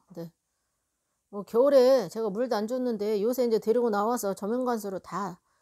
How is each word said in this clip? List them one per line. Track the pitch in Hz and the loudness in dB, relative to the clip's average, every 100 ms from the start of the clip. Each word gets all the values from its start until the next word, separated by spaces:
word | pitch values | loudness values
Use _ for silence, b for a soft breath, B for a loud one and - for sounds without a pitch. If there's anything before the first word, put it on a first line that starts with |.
| _ 175 | _ -14
네. | 170 - _ _ _ _ _ _ _ _ _ | -14 -16 _ _ _ _ _ _ _ _ _
뭐 | 202 | -12
겨울에 | 190 220 277 277 254 262 175 | -2 2 6 6 6 4 2
제가 | 220 220 | -4 -4
물도 | 196 254 214 | -4 -2 -2
안 | 220 | -2
줬는데 | 254 247 214 208 214 | -2 -2 -2 -2 0
요새 | 220 254 240 | 0 0 0
이제 | 214 | 0
데리고 | 220 240 233 | 2 2 2
나와서 | 202 202 247 202 | 0 0 -2 -4
저면관수로 | 190 202 247 247 233 202 185 | -4 -4 -2 -2 -4 -6 -10
다 | - 175 196 180 _ _ | -8 -8 -8 -10 _ _